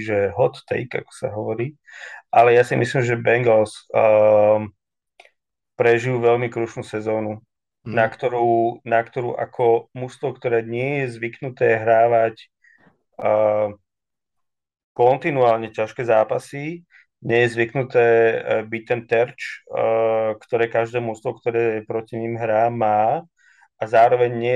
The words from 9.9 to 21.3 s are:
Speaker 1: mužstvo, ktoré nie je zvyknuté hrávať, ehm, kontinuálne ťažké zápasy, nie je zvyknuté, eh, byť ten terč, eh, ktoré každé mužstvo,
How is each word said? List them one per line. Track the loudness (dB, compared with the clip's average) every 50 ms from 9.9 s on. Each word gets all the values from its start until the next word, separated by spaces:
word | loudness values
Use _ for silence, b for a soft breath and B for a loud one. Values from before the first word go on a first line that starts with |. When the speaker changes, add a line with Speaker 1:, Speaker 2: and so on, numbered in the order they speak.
| -14 -12
Speaker 1:
mužstvo, | -12 -12 -12 -8 -8 -8 -8 -6
ktoré | -4 -2 -2 -2
nie | -2 -2 -6 -6 -4 -4 -4 -4
je | -4 -6 -8 -8
zvyknuté | -10 -10 -10 -10 -12 -12 -6 0 2 2 2 2
hrávať, | 2 2 4 4 4 4 4 2 2 0 -2 -6 -20 _ _ _ b b b b b b b b _ _ _ -6
ehm, | -2 0 2 2 2 2 2 0 -2 -4 -6 -10 _ _ _ _ _ _ _ _ _ _ _ _ _ _ _ _ _ _ _ _ _ _ _
kontinuálne | 2 2 2 2 2 -2 -4 0 2 2 2 2 2 -2 -8 -6
ťažké | -6 -6 -6 -6 -8 0
zápasy, | 2 2 2 2 2 -2 -6 -6 -10 -14 -10 -10 -10 -10 -12 -14 _ b b b b _ _ -6
nie | 0 2 2
je | 2 2
zvyknuté, | 2 -2 -4 -2 -2 -6 -6 -2 2 2 4
eh, | 4 4 4 4 2 0 -2 -4 -2 -4 -4
byť | -4 -6 -10 -10 -6
ten | -6 -6 -6 -4 -2
terč, | 0 0 0 -2 -4 -14 -14 -14 -14 -16 _
eh, | -10 -6 -4 -2 0 0 0 0 0 0 -2 -2 -4 -6 -8
ktoré | -10 -4 -2 -2 -2 0
každé | 0 -2 -2 -2 -4 -6
mužstvo, | -6 -6 -8 -8 -8 -10